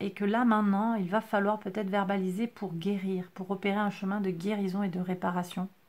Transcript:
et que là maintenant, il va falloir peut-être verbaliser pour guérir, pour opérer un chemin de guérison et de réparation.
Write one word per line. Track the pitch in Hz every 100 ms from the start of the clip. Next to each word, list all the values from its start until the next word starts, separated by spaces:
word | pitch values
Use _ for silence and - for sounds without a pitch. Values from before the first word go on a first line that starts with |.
et | 202
que | 196
là | 202 226 247
maintenant, | 214 208 196 226
il | 226 175
va | 214
falloir | 220 208 202 214
peut-être | 202 202 190
verbaliser | 202 196 196 185 185 233
pour | - 185
guérir, | 165 190 202 190 185 180
pour | - 185
opérer | 190 202 202
un | 208
chemin | - 190 208
de | 190
guérison | 165 196 208 196 190
et | 202
de | 180
réparation. | 180 185 190 180 175 185 190 -